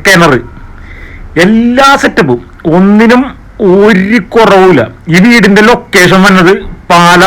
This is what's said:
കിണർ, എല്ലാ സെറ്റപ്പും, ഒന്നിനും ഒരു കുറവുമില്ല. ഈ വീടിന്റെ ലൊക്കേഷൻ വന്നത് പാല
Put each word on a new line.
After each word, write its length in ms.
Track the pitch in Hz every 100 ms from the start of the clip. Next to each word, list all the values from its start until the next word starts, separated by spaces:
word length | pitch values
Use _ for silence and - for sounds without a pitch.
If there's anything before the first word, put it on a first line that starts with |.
| 196
കിണർ, 260 | 180 165 120 - - - - - - - - - 156
എല്ലാ 440 | 185 226 240 247 277 277
സെറ്റപ്പും, 380 | 254 - 156 120 - - 160 175
ഒന്നിനും 440 | 196 208 220 247 269 - - - 202
ഒരു 500 | 190 208 202 196 233 -
കുറവുമില്ല. 480 | 226 214 196 185 143 107 - -
ഈ 40 | 170 226
വീടിന്റെ 360 | 233 190 202 220
ലൊക്കേഷൻ 500 | 233 - 196 175 190 196
വന്നത് 260 | 185 170 220 - - -
പാല 320 | 175 175 175